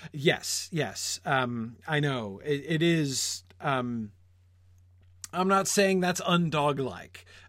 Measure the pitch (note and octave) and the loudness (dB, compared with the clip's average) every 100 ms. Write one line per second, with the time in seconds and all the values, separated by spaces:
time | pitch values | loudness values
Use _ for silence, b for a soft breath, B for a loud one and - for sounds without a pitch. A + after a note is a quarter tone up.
0 | B D3+ D3 C#3 - - - E3 B2 - | B -2 0 0 -2 -6 -4 -4 -4 -6
1 | - - - C3+ B2+ A#2+ A2+ A#2 - D3+ | -8 -6 0 0 0 -2 -6 -10 -4 0
2 | D3 C3 G#2+ G2 D3 C#3+ C#3 D#3+ E3+ E3 | 0 -2 -4 -8 -4 -4 0 2 4 4
3 | C#3+ B2+ - - - - D#3 C3 B2 A#2 | 2 -2 -4 -6 -12 -8 -2 0 -2 -4
4 | G#2+ - _ _ _ _ - - - - | -6 -12 _ _ _ _ -20 -20 -20 -20
5 | - - - F3 F#3+ G3 F#3+ - G3 F#3 | -20 -20 -8 -2 4 4 4 4 4 4
6 | F3+ F3+ - F3 E3+ D3+ D3 C#3 B2+ F2 | 2 0 2 2 4 2 2 2 -2 -6
7 | - - - B | -12 -18 -20 B